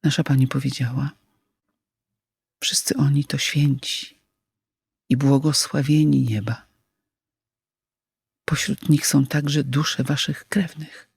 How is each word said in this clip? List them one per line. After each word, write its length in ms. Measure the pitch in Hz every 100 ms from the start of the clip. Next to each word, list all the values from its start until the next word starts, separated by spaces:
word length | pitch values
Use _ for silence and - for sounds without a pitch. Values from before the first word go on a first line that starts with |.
Nasza 220 | 160 -
Pani 240 | 156 135 131
powiedziała: 640 | 135 131 - 123 131 139 - _ _ _ _ _ _ _ _ _ _ _ _ _ _
„Wszyscy 360 | - - - 262
oni 280 | 143 143
to 140 | 143 139
święci 800 | - 147 147 131 - - - _ _ _ _ _ _ _ _ _ _
i 80 | 127
błogosławieni 1040 | 139 139 156 143 - 151 139 151 151 139
nieba. 440 | 127 107 104 117 _ _ _ _ _ _ _ _ _ _ _ _ _ _ _ _ _ _
Pośród 440 | - 151 - 131 -
nich 180 | 151 -
są 200 | 139 131
także 380 | 147 143 147
dusze 380 | 135 135 156 -
waszych 420 | 131 147 - 147
krewnych 640 | - 208 170 156 156 - -